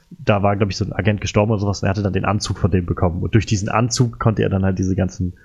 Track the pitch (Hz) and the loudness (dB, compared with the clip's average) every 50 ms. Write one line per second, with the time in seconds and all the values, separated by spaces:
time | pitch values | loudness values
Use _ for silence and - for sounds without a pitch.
0 | _ _ - - 139 - 104 101 95 101 104 95 110 101 95 - 101 - - - | _ _ -20 -4 0 0 2 2 2 2 2 2 0 -2 0 -2 -4 -4 -4 -2
1 | 92 107 104 101 - 98 - 107 104 110 113 98 101 101 98 - - 101 92 104 | 0 0 0 0 -2 -2 0 2 2 2 2 0 0 -2 -2 0 -2 -2 0 0
2 | 98 95 90 98 95 95 101 104 - - 101 - - 92 87 92 87 87 87 - | 0 0 0 0 0 0 -2 -2 -2 -4 -2 0 0 2 2 2 0 0 0 0
3 | - 90 82 90 92 90 - 113 - - 110 95 98 113 - 107 120 123 - - | 0 0 0 -2 -2 2 2 2 2 2 0 -2 0 0 0 0 0 0 2 0
4 | 127 117 117 - - 113 107 101 107 98 95 95 95 98 95 90 95 92 95 92 | 0 0 -2 0 0 0 2 2 0 0 2 2 0 0 0 0 0 0 0 0
5 | 95 92 - - 92 90 - - | 0 -2 -2 -4 -4 -6 -6 -8